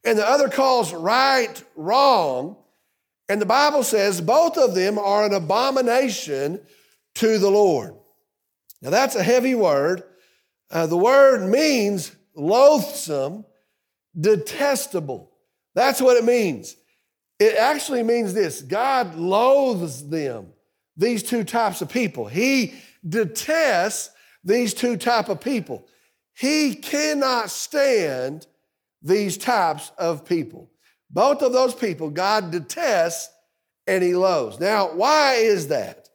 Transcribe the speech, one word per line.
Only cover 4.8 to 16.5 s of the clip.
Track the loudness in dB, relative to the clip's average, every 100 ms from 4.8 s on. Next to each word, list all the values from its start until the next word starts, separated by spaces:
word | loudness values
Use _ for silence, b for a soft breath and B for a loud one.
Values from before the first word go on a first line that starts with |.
| -2 -2
are | 0 0 0
an |
abomination | -2 -2 0 0 0 0 0 0 -4 -8 -6 -6 -8 _ b b b _ -2
to | 0 2
the | 2
Lord. | 4 2 2 -4 -14 _ _ _ _ _ _ _ -14
Now | -2
that's | 0 0
a | 0
heavy | 2 2 2
word. | 2 2 2 0 -2 -8 b b b b _ _
Uh, | -4 -2
the | 2
word | 4 6 6 6 2
means | 2 2 2 0 -2 -8 _ _
loathsome, | -8 0 6 6 6 0 -8 -6 -4 -4 -8 -18 _ _ _ _ _ _ -4
detestable. | 0 2 0 -4 -2 -2 -4 -8 -8 -12 -14 _ _ _ _
That's | 0 0 4
what | 4 4
it |
means. | 4 2 0